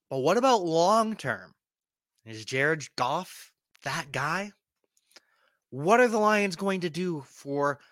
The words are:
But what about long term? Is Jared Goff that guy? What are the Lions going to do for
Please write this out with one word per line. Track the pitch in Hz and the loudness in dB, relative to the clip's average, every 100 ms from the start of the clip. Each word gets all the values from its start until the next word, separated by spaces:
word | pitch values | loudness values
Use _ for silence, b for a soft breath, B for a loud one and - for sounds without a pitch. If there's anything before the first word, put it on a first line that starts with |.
| - | -8
But | 135 | -2
what | 139 214 | 2 4
about | 269 226 | 4 2
long | 175 165 180 220 220 214 | 2 4 4 4 2 -4
term? | 135 113 90 _ _ _ _ _ _ _ | -6 -6 -8 _ _ _ _ _ _ _
Is | 113 110 | -18 -14
Jared | 104 131 147 160 127 | -6 -2 0 -2 -6
Goff | - 123 160 185 - - _ _ _ | -4 -2 -2 -8 -18 -20 _ _ _
that | 135 156 151 | -8 -8 -8
guy? | 131 147 180 202 _ _ _ _ _ _ b b b b b _ | -6 -4 -6 -8 _ _ _ _ _ _ b b b b b _
What | 131 160 233 | -4 2 4
are | 247 | 4
the | 220 | 4
Lions | 214 208 202 | 2 2 0
going | 165 196 190 | -2 -4 -2
to | 170 | -4
do | 156 180 156 127 | -4 -6 -6 -10
for | - 139 143 143 135 b | -16 -6 -2 -2 -2 b